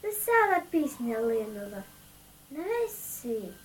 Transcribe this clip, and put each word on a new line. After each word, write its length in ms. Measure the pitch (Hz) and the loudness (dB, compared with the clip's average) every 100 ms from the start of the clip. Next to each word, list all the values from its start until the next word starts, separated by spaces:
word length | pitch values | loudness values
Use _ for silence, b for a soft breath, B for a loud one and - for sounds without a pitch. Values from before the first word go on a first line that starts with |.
весела 580 | 415 415 - 466 415 359 | -4 -4 4 6 6 4
пісня 600 | 349 330 285 - 233 226 | 2 0 0 -2 -2 0
линула 640 | 233 226 214 208 202 202 196 - - - - - - | 2 0 -2 -6 -8 -10 -12 -18 -20 -20 -20 -20 -12
на 140 | 285 | -6
весь 580 | 359 480 453 - - - | -2 0 0 -4 -10 -8
світ. 320 | 240 226 185 - | -4 -4 -4 -10